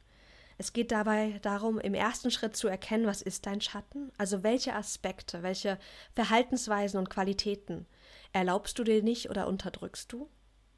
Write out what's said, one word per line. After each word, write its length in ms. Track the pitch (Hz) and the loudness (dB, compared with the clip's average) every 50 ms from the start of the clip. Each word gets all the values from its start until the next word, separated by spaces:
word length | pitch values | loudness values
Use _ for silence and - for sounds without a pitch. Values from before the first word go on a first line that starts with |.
| - _ - - - - - - - - - | -20 _ -20 -20 -20 -20 -20 -20 -20 -18 -12
Es 160 | - - - - | -10 -8 -4 0
geht 200 | 233 233 233 233 | 0 0 2 2
dabei 480 | 214 208 220 214 214 214 214 208 202 - | 2 4 4 4 4 2 0 -2 -2 -2
darum, 380 | 208 202 202 214 226 220 214 | 0 0 0 0 0 0 0
im 140 | - 196 196 | 0 0 2
ersten 360 | - 202 226 247 - - 247 | 2 2 2 0 0 0 0
Schritt 240 | 233 - - 220 - | 0 0 -2 -2 -2
zu 140 | - - 208 | 0 0 0
erkennen, 380 | 185 190 - - 220 226 226 | 0 -2 -2 0 0 2 2
was 160 | 208 202 - - | 2 0 0 -4
ist 240 | 190 - - - | -6 -6 -6 -4
dein 140 | 202 202 208 | -4 -4 -2
Schatten? 520 | - - - 202 202 - - 285 285 262 - - | -4 -4 -6 -8 -10 -10 -10 -10 -10 -8 -6 -4
Also 260 | 208 190 202 196 180 | -2 0 0 0 2
welche 300 | 214 240 262 - 262 214 | 2 2 2 2 -2 -4
Aspekte, 680 | 208 202 - - - - 185 185 - - - - 175 170 | -4 -4 -6 -6 -6 -6 -6 -6 -8 -10 -12 -8 -6 -4
welche 360 | 185 190 190 - 202 190 190 - - - - - - - | -4 -4 -2 0 -2 -2 -2 -4 -12 -20 -20 -18 -6 -2
Verhaltensweisen 840 | - 220 214 220 233 254 254 262 247 - 220 208 202 202 202 202 | 0 2 6 6 6 6 6 2 -2 0 0 0 2 2 2 0
und 140 | 196 185 - | 0 -2 0
Qualitäten 760 | - 208 185 196 196 196 - 214 202 202 - - 170 165 170 - - - - - - - - - - | 0 0 2 2 2 0 0 -2 -2 -4 -4 -8 -8 -8 -10 -12 -18 -20 -20 -20 -20 -20 -10 -4 0
erlaubst 460 | 190 185 180 180 202 - - - - | 2 2 4 2 2 0 -2 -4 0
du 60 | 233 | 4
dir 180 | 226 220 214 208 | 4 6 6 6
nicht 280 | 226 240 - - - | 4 2 0 -2 -4
oder 180 | - 202 - - | -2 -2 0 0
unterdrückst 640 | 190 190 - 190 - - - - - - - - 240 | -2 -2 -4 -6 -8 -8 -10 -12 -10 -12 -12 -10 -10
du? 180 | 240 294 311 - _ _ _ _ _ _ _ _ | -12 -12 -12 -16 _ _ _ _ _ _ _ _